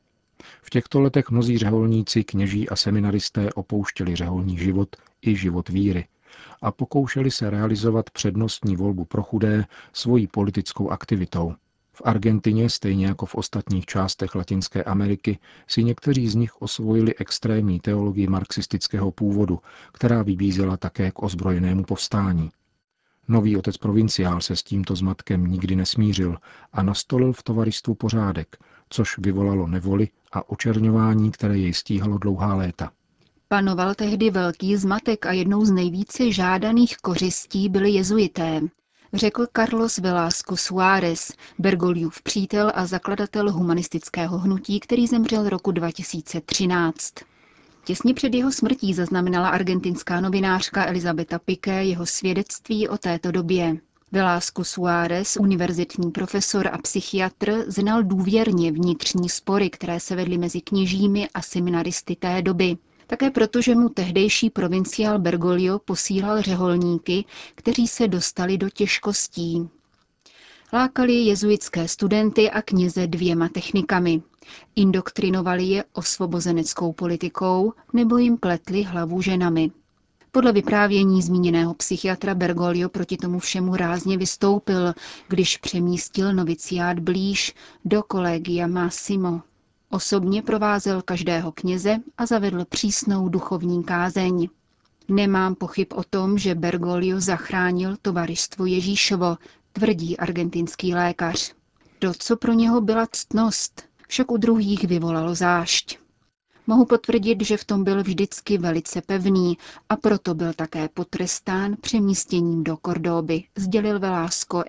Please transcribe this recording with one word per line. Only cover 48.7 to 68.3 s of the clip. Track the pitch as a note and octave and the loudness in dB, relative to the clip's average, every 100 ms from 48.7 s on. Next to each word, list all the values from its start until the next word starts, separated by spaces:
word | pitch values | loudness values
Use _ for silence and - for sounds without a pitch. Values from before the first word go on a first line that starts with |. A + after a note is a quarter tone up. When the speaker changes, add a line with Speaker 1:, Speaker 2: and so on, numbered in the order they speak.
| C4 G3 F3 | 0 0 -2
Speaker 2:
zaznamenala | F3 F#3 F3+ F3+ F3+ | 0 0 0 2 0
argentinská | F3+ F#3+ G#3+ F#3 F3 - F3 | 0 0 -2 -2 -4 -4 -2
novinářka | F#3 F#3+ F#3+ F#3 - G3+ E3+ | 0 0 2 0 0 -2 -2
Elizabeta | F3+ E3+ D#3+ E3 E3+ | -2 -2 -2 -4 -6
Piqué | - F#3 - F#3+ F#3+ | -4 -4 -2 0 0
jeho | F3 E3+ | -2 -4
svědectví | - F#3+ F3+ G3+ - - G#3+ G#3+ | -4 -2 -2 -4 -8 -4 -2 -2
o | G#3 | -2
této | F#3 E3+ F3+ | -4 -2 -2
době. | F3 E3+ F3+ E3+ D#3+ - _ _ | -2 0 2 2 -2 -6 _ _
Velasco | G3 F#3 F3 - - F3 | 0 2 0 -2 -6 -6
Suárez, | - F3 E3+ E3+ F3 G3 - | -2 0 2 0 0 -2 2
univerzitní | G3+ F#3 F3+ E3+ F3 - E3+ | 2 4 2 0 -2 -2 -4
profesor | - F#3 G3+ - G3+ F#3 | -2 -4 -2 -2 0 -2
a | - | -2
psychiatr, | - F#3+ - F#3+ F#3 - G#3 A3 - | -4 -4 -4 -2 -2 -2 -2 -2 -2
znal | G3 G3+ A#3 | 0 2 2
důvěrně | F#3+ F#3+ F#3 A3 A3+ F3+ E3 | 2 2 2 2 4 2 2
vnitřní | D#3 F3 D#3+ - F#3 F3 | 2 0 0 -2 -2 -2
spory, | - - G3 F#3+ | -4 -2 0 0
které | - F3+ E3+ | -2 -6 -6
se | - F#3 | -4 -4
vedly | F3+ F3+ | -2 -2
mezi | F3 F3 | -2 -4
kněžími | - G3 F#3 F#3+ G3+ G3+ G3+ F#3 | -2 0 0 2 2 2 -2 -8
a | |
seminaristy | - F#3 F3 E3+ E3+ F3 - E3+ | -6 -2 0 0 -2 -4 -6 -4
té | F3+ F#3 | -2 -2
doby. | F3+ F3 F#3 E3+ _ _ - | 0 2 0 0 _ _ -10
Také | - C4+ | -2 0
proto, | B3+ A3 A#3+ | 2 2 2
že | B3 A#3 | 4 4
mu | A#3+ | 4
tehdejší | - F3+ F3+ G#3 - A3+ | 2 0 2 4 4 0
provinciál | - F3+ F#3 F#3 - G#3+ G#3 | 0 0 0 -2 0 0 2
Bergoglio | E3+ F3 F3+ F3+ F#3 G3+ | 2 2 2 2 2 0
posílal | - F3+ - G3 G3+ G#3+ | -2 -4 -2 0 0 0
řeholníky, | G3 F3+ F3+ F3 F3 E3+ - F3+ G#3 - - - | 0 2 2 2 2 0 0 -2 -2 -10 -20 -4
kteří | - A#3+ A#3 | 0 2 0
se | - A3 | 0 0
dostali | F3+ - | 0 -2